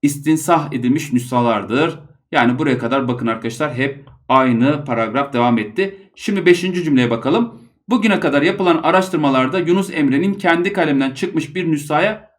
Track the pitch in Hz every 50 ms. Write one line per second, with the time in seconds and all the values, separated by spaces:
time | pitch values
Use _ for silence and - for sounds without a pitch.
0 | - 143 143 143 - 156 160 156 - - 175 160 147 - - 127 120 123 135 156
1 | 151 - 123 123 120 - 131 123 120 120 113 104 98 95 110 131 156 170 - -
2 | - - - _ _ _ - 151 123 117 123 131 156 147 127 120 123 117 127 139
3 | 131 120 123 117 117 117 113 110 - 117 110 - 151 147 127 120 135 139 135 -
4 | - - - _ _ _ 127 131 131 127 120 113 120 139 151 147 139 - 120 113
5 | 113 107 107 135 143 139 - 123 120 120 120 110 107 104 - - 196 196 - -
6 | - _ _ - - - 202 196 175 180 175 175 175 190 175 180 165 156 143 127
7 | 123 117 117 113 - 131 160 226 240 233 - - - - _ _ _ - 220 247
8 | 202 220 196 180 - 156 139 143 139 175 196 190 190 180 165 160 160 151 170 185
9 | 190 185 - 165 151 139 131 131 127 131 135 - 156 156 175 196 190 - - 165
10 | 147 135 131 143 175 202 196 196 - 175 170 170 175 196 196 190 170 151 143 135
11 | 135 135 131 - - 185 - 160 139 - - 185 175 165 156 147 143 - 151 151
12 | 175 208 220 214 - - _